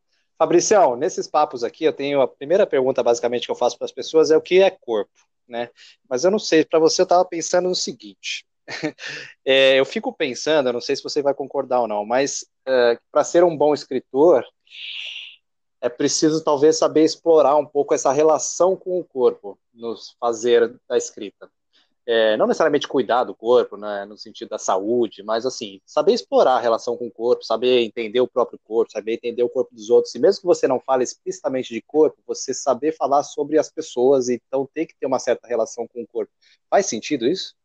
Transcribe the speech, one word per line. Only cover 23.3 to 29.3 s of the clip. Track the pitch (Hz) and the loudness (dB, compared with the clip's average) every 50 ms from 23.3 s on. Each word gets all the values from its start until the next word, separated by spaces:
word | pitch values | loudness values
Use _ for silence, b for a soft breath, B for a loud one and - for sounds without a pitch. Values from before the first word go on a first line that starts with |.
| 95 | -6
corpo, | - - 113 123 120 110 - 104 | -6 0 2 4 4 2 0 -6
né, | 98 104 104 104 101 101 | -12 -10 -8 -8 -8 -10
no | 101 107 | -12 -16
sentido | 95 - 113 98 - 117 107 | -20 -20 -20 -18 -16 -14 -12
da | 107 | -10
saúde, | 104 - - 104 95 98 107 120 123 117 104 - - 98 | -8 -2 -2 -2 -2 0 0 0 0 0 -2 -4 -10 -8
mas, | 107 110 117 113 | -6 -4 -4 -4
assim, | 131 - - 117 101 98 95 _ | -6 -8 -8 -14 -14 -16 -20 _
saber | _ - 151 147 170 240 | _ -4 0 2 2 0
explorar | 233 - - 277 262 196 143 127 | 0 -2 0 2 2 4 4 4
a | 117 | 2
relação | 117 120 113 101 - 123 117 | 2 0 0 0 -2 -6 -6
com | 104 120 | -6 -8
o | 113 | -12
corpo, | - - 113 123 123 120 - | -8 -4 -2 0 0 -2 -2
saber | - 113 113 123 127 127 123 | -6 -4 0 2 2 2 2
entender | 117 107 - 120 113 107 104 123 | 2 0 -4 -8 -8 -4 -2 -2
o | 127 | -2
próprio | 120 - 127 117 - - - _ | 0 0 -2 -2 -4 -4 -18 _
corpo, | - 110 117 110 - | -6 -2 -2 -2 -2
saber | - 107 101 110 113 | -4 -10 -6 -6 -6
entender | 113 - 120 | -6 -6 -6